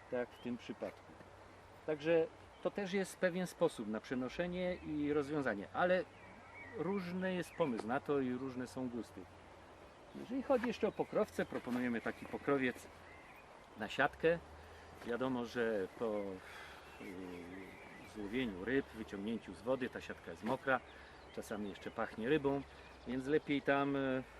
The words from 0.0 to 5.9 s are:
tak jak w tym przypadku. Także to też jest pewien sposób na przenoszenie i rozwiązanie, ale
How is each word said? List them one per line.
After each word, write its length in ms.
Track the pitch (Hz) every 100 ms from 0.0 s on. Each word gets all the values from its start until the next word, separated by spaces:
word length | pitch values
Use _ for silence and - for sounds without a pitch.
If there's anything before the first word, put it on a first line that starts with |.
| -
tak 80 | 123
jak 100 | 120
w 140 | -
tym 140 | 123 120
przypadku. 540 | - 117 101 - - - - - - - - - -
Także 420 | 156 151 170 165 - - -
to 80 | 180
też 220 | - 196
jest 240 | 196 185 -
pewien 300 | 185 175 180
sposób 400 | - 165 - 107
na 120 | 110
przenoszenie 760 | - 127 127 - 175 180 180 175
i 380 | 160 151 147
rozwiązanie, 540 | 147 139 151 131 101 95
ale 300 | - 180